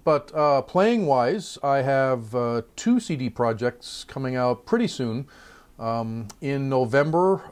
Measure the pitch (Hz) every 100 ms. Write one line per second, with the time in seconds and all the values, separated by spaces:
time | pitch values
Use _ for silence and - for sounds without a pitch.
0 | - 147 - 156 147 139 127 180 208 240
1 | 165 131 123 202 - - 143 139 131 135
2 | 131 127 110 123 120 117 - - 226 240
3 | - 147 127 - 117 110 123 120 - -
4 | - - 131 127 123 123 - 233 226 -
5 | 123 117 139 - - - - - 113 113
6 | 113 113 110 - 139 139 135 131 120 135
7 | 147 165 185 190 -